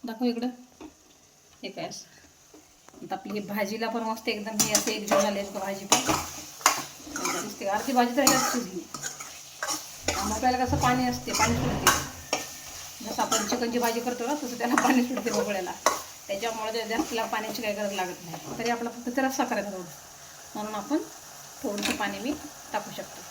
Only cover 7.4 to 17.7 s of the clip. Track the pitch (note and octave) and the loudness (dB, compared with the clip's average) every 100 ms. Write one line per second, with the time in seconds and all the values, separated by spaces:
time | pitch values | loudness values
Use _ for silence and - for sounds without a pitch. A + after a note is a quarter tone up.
7.4 | G#3 - G3 G#3 - B3 A#3+ C#4+ B3+ B3+ | -4 -4 -2 0 4 4 6 6 6 6
8.4 | - B3+ F#3 F3+ D3+ - - - - - | 4 0 -2 -6 -8 -8 -8 -8 -12 -12
9.4 | - - - - - - - - G#3 G#3+ | -14 -8 -4 -4 -6 -4 -2 0 0 2
10.4 | B3+ B3 B3 C#4 B3+ B3+ B3 B3 - - | 4 4 2 4 4 4 2 0 -2 2
11.4 | A3 A#3 - - - - - - - - | 4 4 2 4 6 4 0 -8 -6 -4
12.4 | - - - - - - G#3+ A3 G#3+ A3 | -4 -10 -10 -12 -12 -10 -6 0 2 2
13.4 | G#3 A#3+ A#3+ A#3+ A#3+ A#3 A#3+ A#3+ A#3 D4 | 2 0 2 2 2 2 -2 -2 0 0
14.4 | B3 A#3+ A#3+ B3+ - B3+ B3 B3 A3+ G#3 | -2 -2 2 6 8 6 6 2 2 2
15.4 | G3+ G3 F3+ - - - - - - G3 | 2 0 -2 2 2 2 -4 -12 -6 -2
16.4 | A3+ A3 A3 A3+ A3 A3 D#4+ A3+ A3 A3 | -2 -2 -2 -2 0 0 2 2 0 0
17.4 | G#3+ G#3 A3 | -2 -2 -2